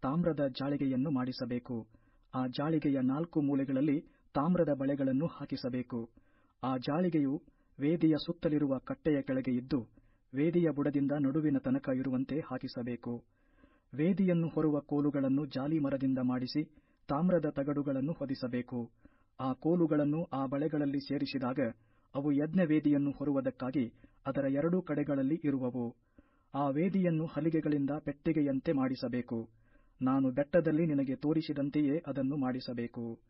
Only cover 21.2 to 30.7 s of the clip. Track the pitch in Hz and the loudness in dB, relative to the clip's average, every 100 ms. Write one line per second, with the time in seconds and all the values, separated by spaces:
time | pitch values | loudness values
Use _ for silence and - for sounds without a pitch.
21.2 | 143 - 120 135 127 - _ _ _ - | -2 -2 -2 -2 -2 -4 _ _ _ -4
22.2 | 143 143 151 175 175 151 151 147 143 139 | 0 2 2 2 4 4 4 4 2 -2
23.2 | 143 139 131 - 127 135 117 - - _ | 0 0 0 -4 -4 -2 -2 -6 -20 _
24.2 | - 135 139 135 160 180 180 147 147 143 | -6 -2 0 0 2 0 0 -2 0 0
25.2 | 135 165 147 139 127 123 120 - _ _ | 0 0 0 0 -2 -2 -6 -8 _ _
26.2 | - _ _ 139 143 139 185 190 180 160 | -20 _ _ -4 -2 2 2 2 2 0
27.2 | 160 - 160 160 151 147 139 147 - 139 | -2 -2 0 0 0 0 0 -2 -6 -4
28.2 | - 156 143 135 147 147 131 127 123 123 | 0 2 2 2 0 2 2 0 -2 -4
29.2 | 120 117 113 _ _ _ _ _ 127 135 | -2 -4 -6 _ _ _ _ _ 0 2
30.2 | 135 127 143 180 160 | 2 0 2 2 4